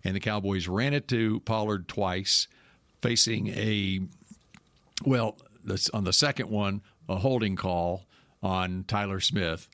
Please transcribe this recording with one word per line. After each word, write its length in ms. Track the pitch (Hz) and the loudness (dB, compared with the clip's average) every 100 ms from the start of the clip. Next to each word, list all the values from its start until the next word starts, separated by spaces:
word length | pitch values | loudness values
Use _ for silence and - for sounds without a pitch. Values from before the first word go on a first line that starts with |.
and 120 | 92 95 | -4 -2
the 40 | |
Cowboys 480 | 110 104 98 95 87 | -2 -2 0 0 0
ran 260 | 98 135 | 0 0
it 140 | 143 - | 0 0
to 300 | 120 110 110 | 2 2 0
Pollard 460 | - 110 107 101 85 | 0 0 0 -2 -4
twice, 600 | - 95 90 98 - - - - _ _ _ | -2 -2 -2 0 0 0 -8 -20 _ _ _
facing 460 | 120 117 113 107 104 | 0 2 2 0 -2
a, 520 | 101 107 104 98 95 92 - - - _ - _ _ _ - 135 | -2 0 2 0 -2 -4 -10 -20 -20 _ -20 _ _ _ -4 2
well, 320 | 127 110 - - - | 2 0 -4 -16 -12
this, 260 | 113 98 - | -6 -2 -2
on 140 | 110 | 0
the 100 | 92 | 2
second 360 | - 143 131 107 | 2 2 0 -2
one, 320 | 107 101 101 - _ - | 0 0 -2 -8 _ -6
a 80 | 92 | 0
holding 400 | 113 127 107 95 | 2 2 0 0
call 500 | 92 87 87 92 - _ _ _ | -2 0 0 -4 -8 _ _ _
on 400 | 95 92 92 92 92 | -2 0 0 -4 -2
Tyler 320 | 104 101 95 | -2 0 0
Smith, 480 | - 101 85 82 - | 0 0 0 -2 -10